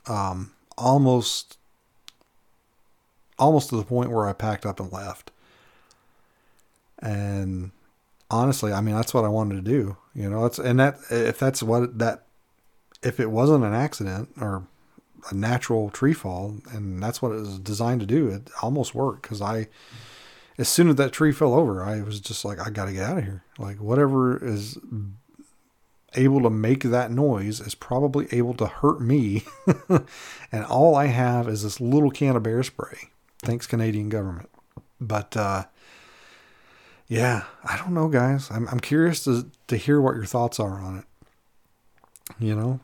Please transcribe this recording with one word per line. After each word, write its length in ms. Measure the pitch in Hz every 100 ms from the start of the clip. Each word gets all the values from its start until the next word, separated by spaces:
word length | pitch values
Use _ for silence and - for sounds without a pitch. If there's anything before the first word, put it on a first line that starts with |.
| -
um, 460 | 104 98 92 92 _ _ -
almost, 800 | 123 139 135 123 117 - - - _ _ _ _ - _ _ _ _ _ _ _ _ _ _ _ _ -
almost 300 | 135 156 -
to 80 | 117
the 80 |
point 260 | 98 123 123
where 160 | 113 104
I 60 |
packed 320 | 98 110 104
up 160 | 104 95
and 100 | 92
left. 400 | 92 98 - - - _ _ _ _ _ _ _ _ _ _ _ _ _ _ _ -
And 720 | 110 101 101 98 95 92 92 - _ _ _ _ _
honestly, 420 | 110 131 135 107
I 80 | 98
mean, 140 | 107
that's 180 | 107 117
what 120 | 127
I 40 | 107
wanted 280 | 110 107 98
to 140 | 95
do, 280 | 139 101 95 _
you 160 | 127 101
know, 120 | 107
that's, 160 | 117 -
and 220 | 131 123
that, 180 | 139 135 -
if 280 | 117 113 -
that's 240 | 135 131
what 360 | 110 120 123 117
that, 260 | 113 - _ _ _ _ _ _ _ _
if 180 | 123 -
it 100 | 113
wasn't 340 | 110 135 151
an 100 | 110
accident 560 | 110 127 - 98 92 - -
or 260 | 107 95 92 _ _ _ _ - -
a 40 |
natural 560 | 98 110 123 - 113 104
tree 240 | - 139
fall, 420 | 160 95 90 101 104 -
and 300 | 113 101 92
that's 180 | 104 -
what 120 | 127
it 80 | 110
was 180 | 104 98
designed 420 | 98 101 117 123
to 60 | 98
do, 220 | 139 135
it 220 | 101 123 -
almost 320 | 120 143 120
worked. 280 | 120 135 101
'Cause 200 | - 107
I, 260 | 101 110 110 - - 113 - - - - - -
as 120 | 123
soon 200 | - 170
as 80 | 139
that 160 | 135
tree 200 | - 156
fell 200 | 143 151
over, 280 | 131 151 95
I 180 | 95 107
was 200 | 104 104
just 240 | - 110
like, 200 | 101 104
"I 60 | 117
gotta 220 | 107 98
get 100 | 95
out 160 | 101 180
of 60 |
here." 180 | 101 95 - -
Like, 220 | 101 101
whatever 640 | 107 127 143 135 127 123
is 360 | 123 104 104 - - 110 101 101 _ _ - _ _ _ _ _ _
able 280 | - 135 139
to 80 | 117
make 340 | 110 110 135
that 260 | 127 120 120
noise 500 | 117 147 107 101 107
is 140 | 110
probably 540 | - - 123 143 139 151
able 240 | 120 120
to 120 | 120 107
hurt 340 | - 147 160
me. 440 | 117 143 110 101 - - -
<laughs> 220 | 151 - 175 - - - - -
And 120 | 113
all 300 | 107 120 160
I 120 | 143 143
have 420 | 120 123 120 117
is 160 | 107
this 160 | 104 -
little 300 | 120 143 143
can 260 | 139 139 123
of 80 |
bear 180 | 110 117
spray. 480 | 131 - - - - _ _ -
Thanks, 260 | - 120 -
Canadian 420 | 117 113 107 104
government. 400 | 107 95 85 - _ _ - - _
But, 360 | 117 107 101 113
uh, 280 | 101 98 95 _ - - - - - - _ _ _ _ - _ -
yeah, 360 | 113 123 113 - -
I 120 | - -
don't 180 | 185
know, 140 | 170 160
guys. 400 | 139 127 139 135
I'm, 180 | 113 113
I'm 100 | 120
curious 460 | - 147 165 160
to, 260 | - 120 120 - -
to 100 | 113
hear 240 | - 147
what 140 | 131
your 100 | 127
thoughts 360 | 101 120 117 -
are 200 | 104 98
on 180 | 95 113
it. 60 | - _ _ _ _ _ _ _ _ _ _ _ - -
You 180 | 113 107
know, 240 | 117 131